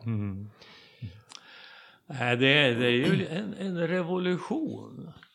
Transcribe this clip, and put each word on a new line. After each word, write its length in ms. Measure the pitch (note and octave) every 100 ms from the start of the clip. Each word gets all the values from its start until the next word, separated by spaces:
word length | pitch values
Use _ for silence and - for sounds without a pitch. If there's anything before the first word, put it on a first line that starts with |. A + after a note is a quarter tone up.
Mm. 460 | A2+ A2 G2+ G2 G#2+ - - - - - G#2+ G#2+ - - - - - - - - -
Nej, 300 | C#3 B2 A#2+
det 100 | C3+
är, 280 | D3 C#3
det 120 | A#2 B2
är 40 |
ju 360 | A#2+ D#3 E3 D#3+
en, 280 | D#3+ G#3
en 340 | - F#3+ F3 E3
revolution 1200 | F#3 E3 F#3 F3+ F3+ - D#4+ D4+ G#2+ G#2+ - E3+ - -